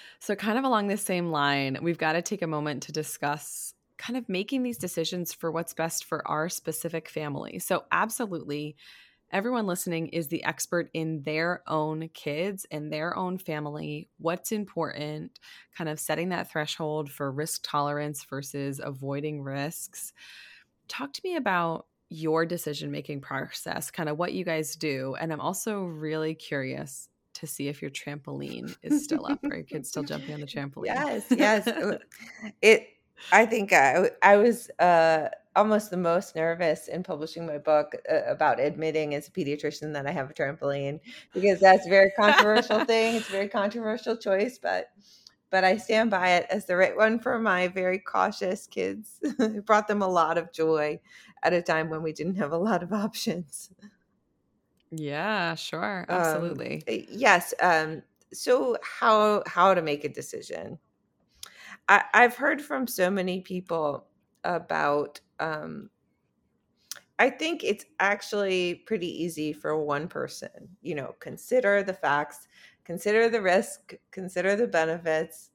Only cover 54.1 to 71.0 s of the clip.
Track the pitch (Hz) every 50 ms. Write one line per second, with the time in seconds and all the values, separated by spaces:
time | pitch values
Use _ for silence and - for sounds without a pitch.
54.1 | _ _ _ _ _ _ _ _ _ _ _ _ _ _ _ _ 165 160 151 143
55.1 | 143 151 175 214 220 202 175 170 165 160 - - - 160 190 208 202 185 175 -
56.1 | 175 180 170 160 156 156 170 170 - 127 - 127 139 156 - - 113 - - -
57.1 | - 208 269 220 190 175 180 - - - - 180 165 156 156 156 160 147 - _
58.1 | _ _ _ _ - - - - 247 262 269 254 226 - - - - - 277 233
59.1 | 214 214 214 214 208 196 - 165 - 175 180 196 190 180 160 156 147 147 151 147
60.1 | - - 139 - - - - - 85 80 87 - - - _ _ _ _ _ _
61.1 | _ _ _ _ _ _ - - - - - - - - _ - 202 202 - -
62.1 | - 220 247 240 240 - 269 285 294 277 285 - 302 269 254 233 - - 185 180
63.1 | 202 196 180 185 180 185 185 - 185 180 185 - 170 165 156 147 139 - - _
64.1 | _ _ _ _ _ _ - 170 175 165 165 - 165 156 151 147 143 147 147 147
65.1 | - - - _ _ - 156 160 156 151 156 - 156 147 - - _ _ _ _
66.1 | _ _ _ _ _ _ _ _ _ _ _ _ _ _ _ _ - - _ _
67.1 | _ - 233 262 269 - 311 320 339 - - - 214 - - - _ - 190 196
68.1 | 208 214 - - - 208 202 196 190 180 180 175 175 - _ - 220 190 175 170
69.1 | - - 165 175 165 151 156 151 147 151 - 151 151 156 151 147 143 143 156 180
70.1 | - - 131 135 - - - - - - - 151 185 _ - 165 165 147